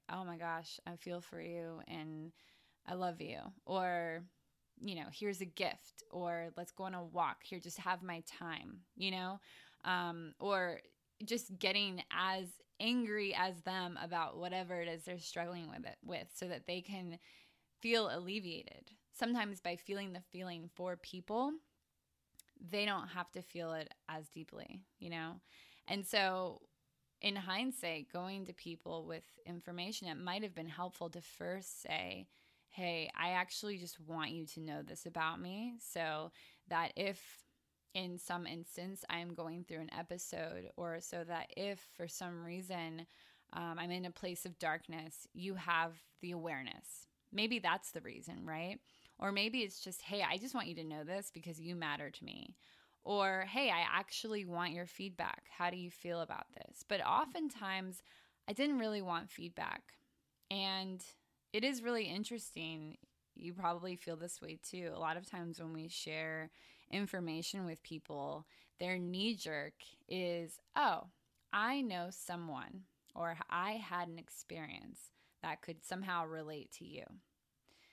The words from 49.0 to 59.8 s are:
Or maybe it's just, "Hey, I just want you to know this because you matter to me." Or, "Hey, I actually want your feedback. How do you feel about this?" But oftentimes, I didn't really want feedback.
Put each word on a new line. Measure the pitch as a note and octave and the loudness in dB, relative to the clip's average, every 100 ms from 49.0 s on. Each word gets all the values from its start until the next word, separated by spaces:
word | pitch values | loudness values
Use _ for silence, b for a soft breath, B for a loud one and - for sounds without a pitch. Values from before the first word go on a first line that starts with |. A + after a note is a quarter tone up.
| B B | B B
Or | G3 | 2
maybe | G3+ G#3+ B3 | 4 4 4
it's | G#3 - | 0 -2
just, | F#3+ F3+ | -6 -6
"Hey, | - G3+ | -2 2
I | F3+ F#3 | 4 2
just | B3+ B3 | 0 -2
want | F3 | -2
you | E3 | -2
to | |
know | D#3+ D3+ | -4 -4
this | D3+ G3 G3+ | -2 -2 -4
because | E3+ E3+ D#3+ | -8 -8 -6
you | E3 F3 | -4 -2
matter | D#3+ D3 C#3+ | 0 0 -4
to | - - | -8 -10
me." | - - - B B B B - | -10 -10 -14 B B B B 2
Or, | G3+ F#3+ F#3+ | 6 6 6
"Hey, | F#3+ A3+ C4+ | 2 4 6
I | E3+ | 6
actually | E3+ F#3 G3+ - A3 G#3+ F#3 | 6 6 4 -2 0 0 0
want | F3 F3 | 0 2
your | E3+ F3 | 0 -4
feedback. | - G3 F3 E3 - - | -4 -6 -2 -2 -2 -8
How | - F3 | 0 2
do | F3+ | 2
you | F3 | -4
feel | - F3 E3+ | -6 -2 -2
about | D#3+ - - | 0 -4 -6
this?" | - - - | -12 -14 -14
But | - G3+ - | 0 2 6
oftentimes, | - D4 E4+ D4+ A3+ G3 F#3+ F#3 F3+ B B B B - | 6 6 2 0 0 0 2 0 -6 B B B B -4
I | |
didn't | G#3 C#4+ C4+ | 4 6 6
really | A3 G#3 | 4 2
want | F#3 E3+ - | 2 2 0
feedback. | - F3 - - - | -6 -8 -2 -2 -2